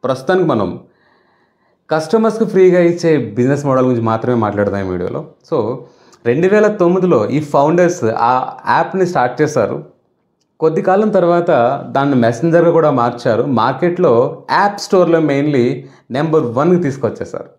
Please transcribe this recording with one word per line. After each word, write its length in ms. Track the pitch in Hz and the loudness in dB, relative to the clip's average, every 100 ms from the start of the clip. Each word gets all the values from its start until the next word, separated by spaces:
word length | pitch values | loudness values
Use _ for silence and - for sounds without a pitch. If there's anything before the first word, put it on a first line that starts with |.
ప్రస్తుతానికి 420 | 123 127 - 185 165 | -4 -4 -2 0 0
మనం 180 | 120 92 - - _ _ _ _ _ _ _ _ _ _ | 0 -2 -8 -16 _ _ _ _ _ _ _ _ _ _
కస్టమర్స్కి 560 | 160 156 226 220 214 214 | -6 -2 0 0 -2 -2
ఫ్రీగా 280 | 190 185 180 | 4 4 4
ఇచ్చే 300 | 175 170 165 156 113 104 | 2 2 0 0 -2 -2
business 260 | 123 143 143 | 0 0 0
model 180 | 131 127 | 2 2
గురించి 180 | 120 113 | 0 -2
మాత్రమే 260 | 113 120 120 | -2 0 0
మాట్లాడదాం 360 | 107 104 101 98 95 | 0 0 -2 -2 -4
ఈ 20 | |
వీడియోలో. 300 | 90 90 143 151 _ _ | -4 -6 -8 -12 _ _
So 80 | 151 107 139 - _ _ _ | -4 -4 -6 -12 _ _ _
రెండు 240 | 117 131 185 | -2 0 2
వేల 120 | 214 214 208 | 2 2 2
తొమ్మిదిలో 400 | 175 180 180 139 107 135 | 0 2 2 2 0 -2
ఈ 40 | |
founders 640 | 151 147 143 175 175 175 113 110 117 | 0 0 2 2 2 0 -4 0 0
ఆ 40 | 127 - - - | 0 -2 -10 -2
యాప్ని 380 | 131 170 190 180 | 0 0 -2 -2
start 280 | 151 127 127 | 0 -2 0
చేశారు. 340 | 147 135 101 71 - _ _ _ _ _ _ _ | -2 0 -2 -4 -12 _ _ _ _ _ _ _
కొద్ది 220 | 160 165 196 | -2 0 0
కాలం 220 | 190 214 190 | 2 2 2
తర్వాత 320 | 170 175 165 147 120 135 131 127 | 2 2 2 2 2 -2 -4 -2
దాన్ని 200 | 139 135 | 0 2
మెసెంజర్గా 560 | 113 120 165 165 170 165 | 0 0 0 2 4 4
కూడా 120 | 151 135 | 2 2
మార్చారు. 420 | 120 120 135 110 139 117 | -2 -2 -2 -2 0 0
మార్కెట్లో 520 | 117 139 175 175 175 117 139 - - | 0 0 -4 0 2 2 0 -4 -4
యాప్ 280 | 147 202 202 - | 0 0 -2 0
స్టోర్లో 340 | 190 170 165 151 | 2 4 2 2
mainly 360 | 139 147 143 120 139 - - _ 123 | 0 0 0 0 -2 -12 -20 _ -4
number 300 | 160 156 120 113 | 0 0 0 -2
వన్కి 240 | 160 175 143 | 2 2 0
తీసుకొచ్చేశారు. 640 | - 107 - - - - | -4 -6 -6 -10 -12 -14